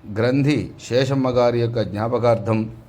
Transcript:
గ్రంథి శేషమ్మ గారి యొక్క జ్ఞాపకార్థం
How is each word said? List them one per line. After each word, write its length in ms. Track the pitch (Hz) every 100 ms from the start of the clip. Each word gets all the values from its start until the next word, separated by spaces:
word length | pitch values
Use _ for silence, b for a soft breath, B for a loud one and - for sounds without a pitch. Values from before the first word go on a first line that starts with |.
| - 101
గ్రంథి 380 | 117 135 143 139 90 - -
శేషమ్మ 420 | 120 135 135 131 123
గారి 200 | 120 120
యొక్క 160 | 120 117 95
జ్ఞాపకార్థం 680 | 101 113 117 117 113 117 110 110 -